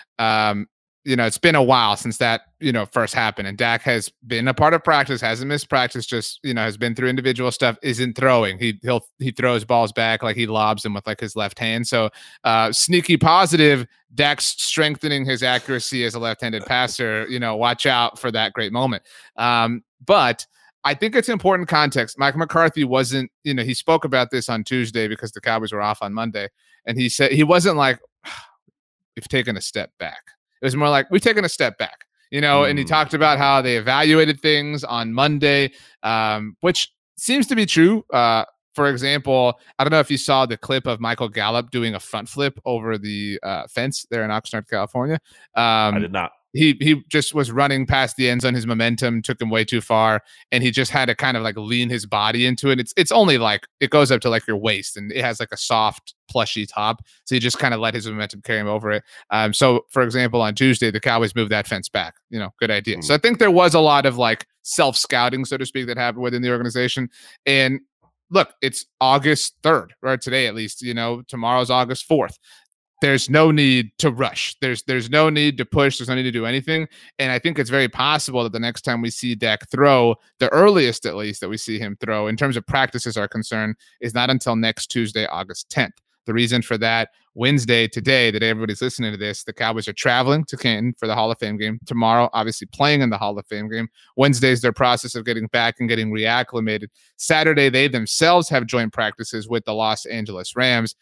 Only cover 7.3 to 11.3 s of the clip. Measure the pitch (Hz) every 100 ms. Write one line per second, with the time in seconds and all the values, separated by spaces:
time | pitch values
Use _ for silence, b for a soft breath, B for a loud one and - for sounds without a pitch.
7.3 | 123 123 - 123 113 123 117 127 113 131
8.3 | 123 104 92 120 101 120 120 - - 131
9.3 | - 127 117 110 120 110 117 113 113 117
10.3 | 104 110 110 107 104 110 101 110 104 110